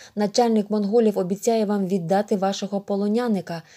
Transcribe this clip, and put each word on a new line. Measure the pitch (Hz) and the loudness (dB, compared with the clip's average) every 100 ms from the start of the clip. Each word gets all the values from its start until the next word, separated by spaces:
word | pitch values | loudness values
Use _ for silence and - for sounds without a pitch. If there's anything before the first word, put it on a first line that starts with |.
| - - | -10 -4
«Начальник | 208 226 240 220 208 | 0 2 2 2 0
монголів | 214 202 233 214 196 | -2 2 4 4 2
обіцяє | 180 196 233 226 | -2 -2 0 0
вам | 202 208 185 | 0 0 0
віддати | 196 165 190 214 208 | -2 0 0 0 0
вашого | 190 196 196 196 | -2 -2 -4 -6
полоняника, | - 196 202 220 247 202 165 170 - | -4 -2 0 0 0 -2 -4 -10 -12